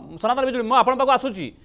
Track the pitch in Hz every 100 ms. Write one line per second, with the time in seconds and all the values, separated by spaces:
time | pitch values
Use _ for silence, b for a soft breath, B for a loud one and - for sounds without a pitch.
0 | 135 160 220 254 262 247 226 254 226 262
1 | 269 254 262 190 127 -